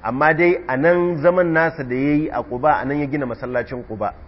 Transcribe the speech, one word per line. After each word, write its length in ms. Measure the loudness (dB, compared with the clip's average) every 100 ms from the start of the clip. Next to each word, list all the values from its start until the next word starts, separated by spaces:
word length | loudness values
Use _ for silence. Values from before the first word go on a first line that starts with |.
Amma 300 | -4 0 2
dai 240 | 4 2 2 -2
a 80 | 0
nan 400 | 2 4 2 2
zaman 300 | 2 2 2
nasa 300 | 2 0 -2
da 100 | -6
yayi 340 | -2 2 2 0
a 120 | -4
Quba, 360 | -6 -2 2 2
a 40 |
nan 140 | 0 -4
ya 60 | -2
gina 200 | -4 -4
masallacin 560 | -6 -4 -4 -4 -10
Quba. 300 | -10 -6 -6 -6